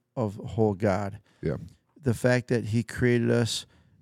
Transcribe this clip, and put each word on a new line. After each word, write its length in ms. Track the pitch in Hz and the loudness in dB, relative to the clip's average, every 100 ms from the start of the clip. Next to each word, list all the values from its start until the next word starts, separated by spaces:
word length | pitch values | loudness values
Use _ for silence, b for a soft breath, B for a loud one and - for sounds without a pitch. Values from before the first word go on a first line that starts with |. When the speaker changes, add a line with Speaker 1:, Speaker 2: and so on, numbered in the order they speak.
| _ - | _ -4
Speaker 1:
of 180 | 107 98 | -4 -4
whole 380 | - 101 110 | -8 2 2
God. 460 | 92 110 95 98 101 b b | 4 2 2 -2 -10 b b
Speaker 2:
Yeah. 140 | 80 - - - _ _ | -6 -4 -8 -20 _ _
Speaker 1:
The 100 | 127 | -2
fact 360 | 107 123 123 - | 0 2 2 2
that 160 | 120 107 | -2 0
he 180 | 117 | -2
created 480 | 107 - 123 120 117 | -2 0 2 2 2
us, 340 | 117 113 - - b b b | 2 0 -4 -10 b b b